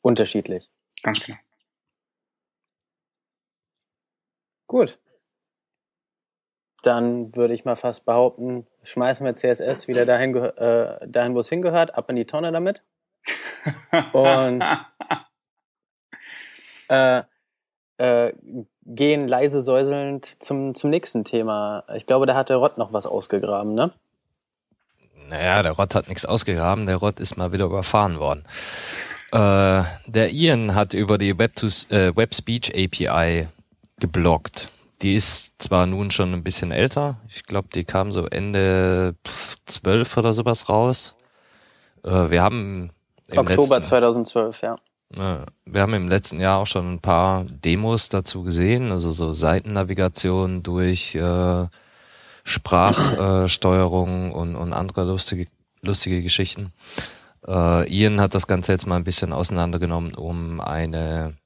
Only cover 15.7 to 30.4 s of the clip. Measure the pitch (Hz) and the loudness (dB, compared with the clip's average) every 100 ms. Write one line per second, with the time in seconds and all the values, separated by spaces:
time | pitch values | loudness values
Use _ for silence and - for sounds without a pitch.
15.7 | _ _ _ _ - - - - - - | _ _ _ _ -20 -20 -20 -20 -20 -20
16.7 | - - 135 131 127 - _ _ _ _ | -20 0 4 4 2 -2 _ _ _ _
17.7 | _ _ - 127 120 120 - - 123 110 | _ _ -2 2 4 2 -4 -14 -16 -16
18.7 | _ - 117 147 147 131 127 143 139 127 | _ -18 0 2 2 2 2 2 0 2
19.7 | 131 135 143 139 139 - - - 139 135 | 2 2 -2 -4 -8 -12 -16 -6 -4 -4
20.7 | 127 147 165 - 117 104 117 110 104 104 | -4 0 0 -2 -6 -2 -2 -2 -4 -4
21.7 | 104 - - - 131 135 131 131 127 143 | -8 -10 -12 2 2 4 2 2 2 2
22.7 | - 101 107 - 101 - 101 98 101 107 | 0 -4 -4 -4 -6 -2 -2 -2 -2 -2
23.7 | 107 170 _ _ _ _ _ _ _ _ | 0 -2 _ _ _ _ _ _ _ _
24.7 | _ _ _ _ _ 71 78 87 98 87 | _ _ _ _ _ -12 -4 2 2 2
25.7 | 78 98 101 - 92 - 110 - 85 85 | 0 0 0 -2 -8 -2 -2 0 0 0
26.7 | 101 101 92 104 - - - 90 92 92 | 0 0 0 -2 -2 -8 -4 -4 -2 -2
27.7 | 95 92 104 101 80 73 71 - - - | -2 2 2 2 0 -2 -4 -8 -14 -12
28.7 | - - - - - - 117 101 98 98 | -12 -10 -10 -10 -14 -2 2 4 6 6
29.7 | 95 87 87 - 113 110 143 | 4 0 -6 -2 2 2 4